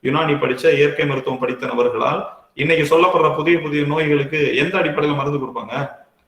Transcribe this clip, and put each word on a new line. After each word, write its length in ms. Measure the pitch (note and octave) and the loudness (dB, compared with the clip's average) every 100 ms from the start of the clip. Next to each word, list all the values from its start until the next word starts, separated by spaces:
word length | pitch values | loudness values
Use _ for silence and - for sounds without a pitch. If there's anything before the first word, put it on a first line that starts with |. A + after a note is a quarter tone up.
யுனானி 320 | C3 D3+ D#3 | -2 0 0
படிச்ச, 400 | C#3+ C3 B2+ D#3+ | 0 -2 0 2
இயற்கை 320 | C#3+ D3 D3 D3 | 4 2 2 -2
மருத்துவம் 340 | C3 C3 B2 | -2 -4 -4
படித்த 280 | B2+ B2+ B2+ | -4 -4 -4
நபர்களால் 560 | A#2+ A#2+ A2+ B2+ D#3+ - - _ | 0 0 2 0 -2 -6 -14 _
இன்னைக்கு 440 | - D3 E3 D3 E3 | -4 0 2 4 4
சொல்லப்படுற 380 | F#3 F#3 D#3 D#3 | 4 4 2 2
புதிய 240 | D#3 E3+ | 2 0
புதிய 260 | D#3 D3 C#3+ | 0 -2 0
நோய்களுக்கு 680 | D#3 D3+ D3 C#3 D3+ C3+ B2+ | 0 2 0 0 0 0 0
எந்த 220 | E3 F#3+ | 0 0
அடிப்படையில 380 | E3 D3 D3 C#3+ | -2 0 0 0
மருந்து 220 | C#3 C#3+ | -2 -4
கொடுப்பாங்க? 520 | B2 A#2+ G#2 C3 C#3 - - _ | -6 -8 -8 -6 -8 -10 -20 _